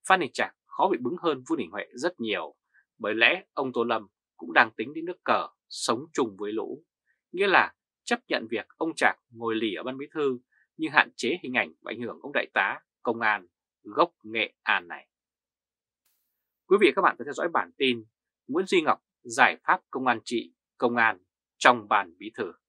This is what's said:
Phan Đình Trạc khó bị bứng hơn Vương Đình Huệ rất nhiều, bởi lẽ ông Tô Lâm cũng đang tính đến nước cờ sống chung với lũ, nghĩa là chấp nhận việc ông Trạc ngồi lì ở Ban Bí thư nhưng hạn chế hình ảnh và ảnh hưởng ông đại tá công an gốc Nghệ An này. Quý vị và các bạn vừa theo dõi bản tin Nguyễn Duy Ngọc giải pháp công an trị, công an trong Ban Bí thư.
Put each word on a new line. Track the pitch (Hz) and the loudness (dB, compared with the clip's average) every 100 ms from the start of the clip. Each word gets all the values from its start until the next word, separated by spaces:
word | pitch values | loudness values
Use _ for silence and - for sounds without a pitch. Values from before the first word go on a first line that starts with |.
| - | 4
Phan | 190 | 2
Đình | 135 | 2
Trạc | - 101 _ _ | -4 -6 _ _
khó | - 175 | -2 0
bị | - | 0
bứng | - 175 | -2 -2
hơn | 170 135 127 | -2 -4 -6
Vương | 160 | -6
Đình | 87 | -6
Huệ | 101 - | -8 -10
rất | 120 165 - | -6 -6 -4
nhiều, | 113 92 76 _ _ _ _ _ | -4 -4 -6 _ _ _ _ _
bởi | 107 | -4
lẽ | 110 117 180 - | 2 2 2 -6
ông | - 135 | -6 -4
Tô | 123 | -2
Lâm | 117 110 98 _ _ _ | 0 -2 -4 _ _ _
cũng | 165 | 0
đang | 156 110 | 2 2
tính | - 113 | 0 -8
đến | 156 | -8
nước | 170 175 | -10 -8
cờ | - 107 78 _ _ | 0 0 0 _ _
sống | - - 117 156 | -6 -2 -2 -2
chung | 156 120 95 | -2 -2 -4
với | 104 | -6
lũ, | 110 104 143 _ _ _ _ _ | -6 -8 -12 _ _ _ _ _
nghĩa | 180 202 | -2 4
là | 156 92 _ _ _ | 4 4 _ _ _
chấp | - 240 _ | -6 -6 _
nhận | 147 113 | -6 -4
việc | 110 - _ | -8 -8 _
ông | 165 - | -6 2
Trạc | 117 - _ | 2 2 _
ngồi | 113 117 | -8 -4
lì | 110 110 | 0 -2
ở | 85 | -4
Ban | 117 131 | -8 -10
Bí | 147 | -10
thư | 156 143 127 _ _ _ - | -2 -2 -2 _ _ _ -8
nhưng | 156 | 0
hạn | 143 - - | 2 2 -2
chế | 117 175 | -4 -4
hình | 139 | -2
ảnh | 123 120 _ | -2 -2 _
và | - | -12
ảnh | 117 | -8
hưởng | 117 - | -10 -10
ông | 139 | -4
đại | 131 - | -4 -2
tá | 110 98 135 _ _ | 0 -2 -4 _ _
công | - 113 | -4 0
an | 110 104 90 _ _ _ | 0 0 -4 _ _ _
gốc | 101 110 170 _ | -6 0 0 _
Nghệ | 107 113 104 _ | -8 -4 -4 _
An | - 98 87 | 0 0 -2
này. | 80 _ _ _ _ _ _ _ _ _ _ _ _ _ _ _ _ _ | -16 _ _ _ _ _ _ _ _ _ _ _ _ _ _ _ _ _
Quý | 202 | 6
vị | 175 | 6
và | 196 | 6
các | |
bạn | 175 - | 2 2
vừa | |
theo | 127 | -8
dõi | 139 165 | -4 0
bản | 151 87 _ | 0 -2 _
tin | 135 117 110 _ _ _ - | 0 0 -6 _ _ _ -6
Nguyễn | 147 196 | -4 2
Duy | 190 | 2
Ngọc | 151 - _ _ | 2 -2 _ _
giải | 123 117 117 80 | -8 4 4 4
pháp | - 185 _ | -2 -2 _
công | 135 131 | -4 -2
an | 113 | -2
trị, | - 117 - _ _ _ | -2 -6 -6 _ _ _
công | 123 120 | 0 2
an | 113 101 _ _ _ _ | 2 0 _ _ _ _
trong | 139 123 104 | 4 4 2
Ban | 107 90 90 | 0 0 _
Bí | 104 | -14
thư. | - 95 82 | -8 -8 -8